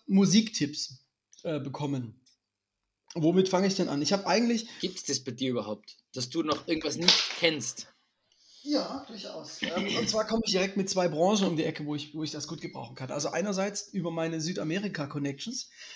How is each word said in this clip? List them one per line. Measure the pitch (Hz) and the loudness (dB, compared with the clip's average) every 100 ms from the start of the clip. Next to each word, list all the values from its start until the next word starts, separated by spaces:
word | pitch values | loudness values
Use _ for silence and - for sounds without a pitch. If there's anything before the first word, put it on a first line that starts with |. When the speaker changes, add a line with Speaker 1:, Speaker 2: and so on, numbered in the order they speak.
| - | 4
Speaker 1:
Musiktipps, | 190 190 202 220 - 143 147 - 127 _ _ _ - | 8 8 8 6 0 -2 -2 -10 -12 _ _ _ -8
äh, | 175 147 | -4 -2
bekommen. | 131 131 147 139 117 - _ _ _ _ _ _ _ _ - | -4 -4 -2 -2 -4 -10 _ _ _ _ _ _ _ _ -10
Womit | - 156 180 185 | 2 4 4 4
fange | 180 196 | 4 2
ich | 190 | 2
denn | 170 | 0
an? | 143 | 0
Ich | 147 | 0
hab | 196 180 | 0 2
eigentlich | 202 233 233 - - | 2 4 0 -2 -6
Speaker 2:
Gibt's | 180 - | -6 -6
das | - 135 | -4 -4
bei | - | -4
dir | 123 131 | -4 -2
überhaupt, | 120 104 104 - - _ | 0 -2 -6 -10 -20 _
dass | 127 120 | -8 -6
du | 165 | -2
noch | 156 143 - | 0 -2 -2
irgendwas | 160 156 143 | -2 -2 0
nicht | 175 - - - | 4 4 2 2
kennst? | 165 151 - - - _ _ _ _ _ - - | 0 0 -6 -10 -16 _ _ _ _ _ -20 -14
Speaker 1:
Ja, | 285 294 - 269 - | -2 -2 -2 -8 -10
durchaus. | 214 202 160 - - | -14 -12 -12 -12 -8
Ähm, | 214 - 202 226 | -4 -2 -2 -2
und | 214 | 0
zwar | 220 220 | 0 2
komme | 226 - | 0 2
ich | |
direkt | 185 196 196 | 2 2 0
mit | 190 | 0
zwei | 185 175 | 2 2
Branchen | 151 180 214 196 | 4 4 6 4
um | 160 | 2
die | |
Ecke, | 156 - 147 | 0 -2 -4
wo | 147 | -4
ich, | - | -6
wo | 156 | -6
ich | 156 | -6
das | 151 143 | -6 -8
gut | 165 | -8
gebrauchen | 156 - 117 123 | -8 -10 -12 -10
kann. | 131 | -6
Also | 143 - | -4 -2
einerseits | 165 202 190 202 202 - | 0 0 0 -2 -4 -6
über | 196 170 | -4 -2
meine | 165 165 165 | -2 -2 -2
Südamerika-Connections | 156 196 156 180 202 175 139 147 139 143 226 262 - - - | -4 -2 -2 -2 -2 -4 -6 -4 -4 -4 -8 -8 -10 -16 -18